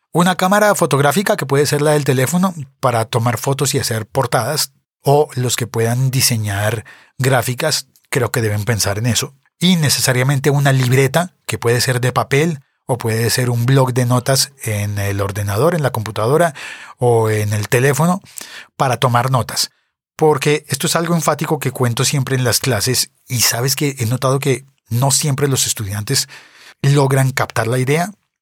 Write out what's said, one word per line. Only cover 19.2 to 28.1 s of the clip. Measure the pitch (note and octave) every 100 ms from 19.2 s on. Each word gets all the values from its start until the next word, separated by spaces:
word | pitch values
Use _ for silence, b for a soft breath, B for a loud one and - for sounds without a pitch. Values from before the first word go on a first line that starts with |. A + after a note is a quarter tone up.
| B2+
notas. | C3 - - - _ _ _ _ -
Porque | D#3 D3+ D3 D3+ -
esto | - E3
es | E3
algo | E3+
enfático | E3+ D#3 D3 D3 D3+
que | C3
cuento | - B2 A#2
siempre | B2+ C#3+ C3 C3
en |
las | B2 -
clases, | C#3 G#2+ - A#2 - _ -
y | B2
sabes | A2 A#2 C3+ C#3
que | D3 C3+
he | A2
notado | B2+ C3+ C#3
que | C#3 B2 - _ -
no | A#2 C3+
siempre | - D3+ C#3 C#3+
los | B2+ -
estudiantes | - G2 G#2 G#2 C3+ - B B B B B
logran | C#3 C#3+ C3+ C3+ C3
captar | C3 - - A2
la | B2+
idea, | B2+ D3+ F#3